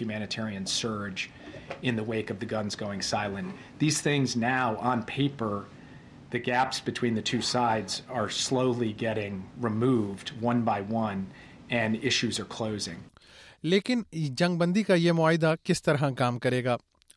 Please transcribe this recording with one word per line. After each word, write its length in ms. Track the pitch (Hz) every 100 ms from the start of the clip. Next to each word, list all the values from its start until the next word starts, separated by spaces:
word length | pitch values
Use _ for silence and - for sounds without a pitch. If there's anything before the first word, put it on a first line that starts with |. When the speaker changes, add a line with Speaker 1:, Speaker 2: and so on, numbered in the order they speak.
Speaker 1:
humanitarian 640 | 113 107 101 117 110 98 92
surge 580 | - 117 104 101 92 - - - - - -
in 140 | 127 110
the 80 |
wake 260 | 110 110 104
of 80 | 98
the 120 | 107
guns 240 | 110 104 -
going 260 | 104 98
silent. 460 | - 107 104 98 92 - - -
These 180 | 151 139
things 360 | 151 143 127 123
now, 320 | 117 131 123 107 120
on 120 | 120
paper, 520 | - - 139 139 110 101 - - - - - - -
the 120 | 120 123
gaps 280 | 123 127 - 117
between 240 | - 120
the 120 | 110 -
two 100 | 120
sides 600 | 107 123 120 110 95 - -
are 220 | 127 104
slowly 600 | - - 127 127 120 113
getting 500 | 104 113 107 101 98 95 -
removed 720 | 120 107 127 120 101 95 - 127
one 220 | 120 120
by 160 | 113 104 98
one, 340 | 113 110 98 95 - - - -
and 320 | 120 110 110
issues 340 | 135 - 117 110
are 100 | 95 -
closing. 440 | 110 104 95 87 - - - - - -
Speaker 2:
لیکن 400 | 156 196 - 247 -
جنگ 460 | 160 147 127 175 170
بندی 240 | 170 202
کا 120 | 196
یہ 180 | 175 170
معاہدہ 420 | 170 160 165 160 165
کس 180 | - 170
طرح 280 | - 139 143
کام 280 | 127 123 120
کرے 260 | 127 127
گا؟ 120 | 123 117 - _ _